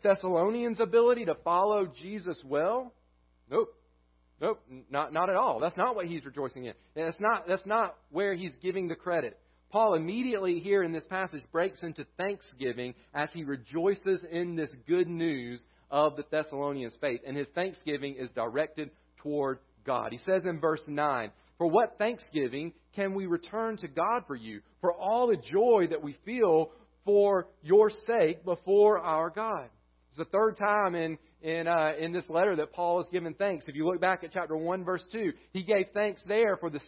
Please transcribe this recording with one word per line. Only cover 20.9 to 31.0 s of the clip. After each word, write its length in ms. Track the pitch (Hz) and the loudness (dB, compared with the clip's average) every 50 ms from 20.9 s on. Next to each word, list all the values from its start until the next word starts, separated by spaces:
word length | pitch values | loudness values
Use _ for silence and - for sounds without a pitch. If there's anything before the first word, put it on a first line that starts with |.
| 147 147 147 147 139 123 113 107 - _ _ _ _ - | -2 0 0 2 2 0 -2 -6 -10 _ _ _ _ -2
"For 100 | 170 165 | 0 4
what 300 | 160 214 240 214 - - | 4 4 4 2 0 -2
thanksgiving 760 | 208 226 240 - - - - 156 139 120 117 139 156 170 - _ _ _ - | -2 -2 -2 -4 -10 -6 -4 -2 -2 -2 -2 -6 -8 -8 -10 _ _ _ -6
can 200 | 208 196 196 190 | -4 -4 -2 -2
we 100 | 196 196 | -4 -2
return 500 | 180 170 170 170 - - 220 226 226 220 202 | -2 -2 -4 -4 -6 -6 -4 -4 -4 -4 -6
to 120 | 185 151 | -10 -8
God 340 | 135 160 170 202 233 247 - - | -4 -2 0 0 0 -2 -2 -6
for 80 | 139 | -10
you, 260 | 123 110 110 107 101 - _ _ _ | -10 -10 -12 -14 -14 -16 _ _ _
for 140 | - 185 170 | 0 0 0
all 340 | - 185 190 220 240 247 240 | 0 0 0 2 2 4 2
the 80 | 214 | 2
joy 520 | 156 123 - 143 190 226 247 233 208 175 165 | 0 -2 -2 2 2 6 6 6 6 4 2
that 120 | 165 151 | 0 -4
we 140 | 156 147 139 - - | -6 -8 -12 -12 -10
feel 480 | 202 240 254 226 185 160 160 160 156 - - - _ _ _ - | -6 0 2 4 6 6 4 4 2 -4 -18 -20 _ _ _ 0
for 460 | 202 208 202 202 202 196 185 170 - - _ | 2 4 6 6 4 4 2 -2 -4 -12 _
your 280 | - 151 185 208 214 208 214 - - - | 0 6 8 8 8 6 4 -4 -4 -2
sake 380 | 233 226 175 156 170 160 - | 2 4 4 4 2 -2 -4
before 540 | 185 175 165 - 185 196 202 208 214 214 180 | -4 -4 -4 0 2 6 8 8 8 6 4
our 300 | 160 180 160 156 160 170 | 2 0 0 0 0 -2
God?" 380 | 165 208 220 226 208 165 131 117 _ _ _ _ _ _ _ _ | -4 -6 -4 -4 -4 -6 -6 -10 _ _ _ _ _ _ _ _
It's 100 | - 147 | -10 -10
the 60 | 160 | -6
third 300 | - - 196 220 220 208 | 0 2 4 4 4 2
time 400 | - 208 208 208 214 202 185 175 | 2 0 2 2 4 2 2 0
in, 220 | 170 | 0